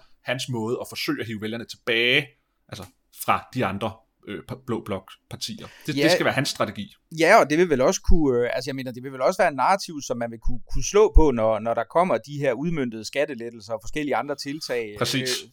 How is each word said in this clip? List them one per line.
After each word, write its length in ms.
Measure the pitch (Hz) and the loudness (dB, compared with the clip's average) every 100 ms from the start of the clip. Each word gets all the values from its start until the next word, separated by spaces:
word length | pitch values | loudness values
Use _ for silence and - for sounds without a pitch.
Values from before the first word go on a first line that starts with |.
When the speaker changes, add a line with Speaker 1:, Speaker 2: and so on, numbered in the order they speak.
| _ _ | _ _
Speaker 1:
hans 240 | - 127 131 | -8 -6 -4
måde 300 | 120 110 120 | -4 -4 -6
at 60 | 101 | -6
forsøge 320 | - - 139 | -6 -6 -4
at 60 | 113 | -6
hive 140 | 107 | -8
vælgerne 240 | 107 117 | -8 -8
tilbage, 640 | - - - 113 120 139 - _ _ _ _ | -10 -10 -2 2 4 2 0 _ _ _ _
altså 160 | - 90 _ _ - | -18 -18 _ _ -6
fra 220 | - 95 - | -2 -2 -2
de 100 | 127 101 | -4 -2
andre, 260 | 98 113 - _ _ - | -2 -6 -8 _ _ -14
øh, 140 | 92 - | -12 -12
pa-, 120 | 127 - | -12 -8
blå 180 | 113 | -8
blok 260 | - 95 - - - | -6 -8 -10 -20 -18
partier. 360 | - - 104 - - - | -12 -10 -12 -16 -12 -6
Det, 100 | 139 | 2
Speaker 2:
Ja. 60 | |
Speaker 1:
det 80 | 147 | 4
skal 120 | 175 | 4
være 100 | 139 | 2
hans 140 | 135 139 | 0 -2
strategi. 460 | - 107 104 98 - _ 160 | -2 -4 -4 -14 -18 _ 2
Speaker 2:
Ja, 220 | 160 214 | 6 6
og 100 | 143 | 6
det 80 | 151 | 2
vil 100 | 180 | 2
vel 100 | 131 | 4
også 200 | 143 190 | 2 2
kunne, 360 | - 175 143 120 | 6 6 6 2
øh, 120 | 120 | 0
altså 160 | 131 127 | -2 -6
jeg 60 | 135 | -8
mener, 160 | 127 | -10
det 100 | 123 | -12
vil 100 | 135 | -12
vel 80 | 131 | -2
også 180 | 143 185 | 0 2
være 60 | 180 | 0
en 60 | 135 | 2
narrativ, 460 | 127 196 - 151 | 2 2 -2 -10
som 160 | - 120 | -8 -6
man 120 | 117 | -6
vil 80 | 117 | -2
kunne, 220 | 120 123 - | 0 0 0
kunne 120 | - | -2
slå 280 | - 202 214 190 | 2 4 6 8
på, 140 | 156 | 8
når, 280 | 120 110 110 | 6 2 2
når 160 | 113 | 0
der 100 | 117 | -2
kommer 340 | 113 165 185 117 | 0 0 2 0
de 200 | - 143 | -4 -4
her 140 | 139 | -2
udmøntede 520 | 117 165 139 123 110 | 0 -2 -2 -4 -6
skattelettelser 680 | 107 139 151 120 117 120 104 | -6 -4 -4 -6 -10 -12 -10
og 60 | 110 | -8
forskellige 340 | - 156 147 120 | -6 -4 -2 -2
andre 200 | 143 139 | -2 -6
tiltag. 580 | 143 156 - 123 107 104 | -8 -8 -6 -4 -6 -4
Speaker 1:
Præcis, 440 | - 135 127 123 | -2 -2 -2 -6
Speaker 2:
Øh, 60 | - | -8